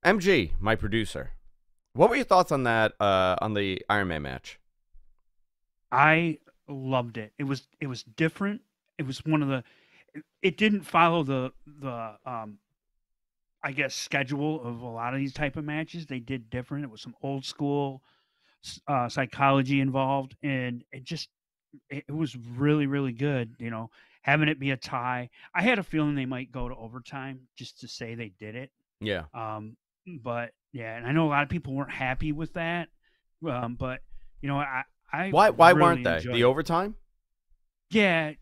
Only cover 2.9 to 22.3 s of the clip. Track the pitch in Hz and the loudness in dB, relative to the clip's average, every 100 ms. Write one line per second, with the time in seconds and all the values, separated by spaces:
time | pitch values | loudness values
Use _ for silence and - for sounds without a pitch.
2.9 | - 104 95 92 92 107 104 101 92 - | 2 2 4 4 2 0 0 -2 -4 0
3.9 | 104 95 80 73 65 - - _ _ _ | 0 0 -2 -6 -10 -12 -20 _ _ _
4.9 | - - _ _ _ _ _ _ _ _ | -20 -20 _ _ _ _ _ _ _ _
5.9 | 123 151 160 170 151 _ _ - 139 131 | 4 6 6 2 -2 _ _ -14 -10 -2
6.9 | 131 120 113 107 _ 143 135 _ _ 147 | 0 0 -8 -12 _ -4 -4 _ _ -8
7.9 | 123 - 110 160 - 196 208 _ _ _ | -8 -12 -2 -2 0 -6 -6 _ _ _
8.9 | - 135 131 156 156 143 131 117 _ _ | -10 -8 -6 -2 0 0 -4 -6 _ _
9.9 | _ _ - - _ 190 - 214 208 156 | _ _ -20 -20 _ -2 2 2 2 0
10.9 | 170 170 170 139 135 127 - - 147 139 | 4 4 4 0 -2 -4 -10 -20 -12 -10
11.9 | 120 113 104 - 120 107 101 _ _ _ | -8 -10 -12 -10 -10 -10 -16 _ _ _
12.9 | _ _ _ _ _ _ _ - 135 139 | _ _ _ _ _ _ _ -8 -2 -2
13.9 | - - 143 131 143 147 156 120 117 120 | -4 -2 -2 0 -2 -2 -2 -6 -8 -10
14.9 | 113 120 135 139 131 147 160 151 151 160 | -6 -4 -2 -4 -2 -4 -4 -6 -6 -6
15.9 | 175 160 131 123 131 113 123 123 143 143 | -10 -10 -10 -6 -8 -6 -8 -6 -8 -8
16.9 | 107 - 117 135 139 131 - 143 143 143 | -12 -18 -10 -6 -6 -8 -4 -2 0 -2
17.9 | 131 _ _ _ _ _ _ - - - | -6 _ _ _ _ _ _ -18 -16 -2
18.9 | 139 120 - 131 - 139 139 131 139 135 | 0 0 -2 -4 2 4 6 4 2 2
19.9 | 131 135 139 131 - 147 135 123 120 - | 0 0 -2 -4 -8 -4 -4 -4 -8 -12
20.9 | 131 127 160 - _ _ _ _ - _ | -18 -10 -10 -10 _ _ _ _ -20 _
21.9 | 139 - 147 156 | -12 -8 -4 -4